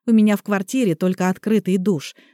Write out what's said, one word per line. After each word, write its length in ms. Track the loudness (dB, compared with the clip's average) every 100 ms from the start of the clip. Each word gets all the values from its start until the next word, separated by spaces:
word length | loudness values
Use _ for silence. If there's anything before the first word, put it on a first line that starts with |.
| 0
У 60 |
меня 240 | 4 4 2
в 80 |
квартире 520 | -2 -4 -2 -2 0 0
только 340 | -2 0 -2
открытый 480 | -2 -2 -2 0 0
душ. 380 | 0 -2 -6 -18 _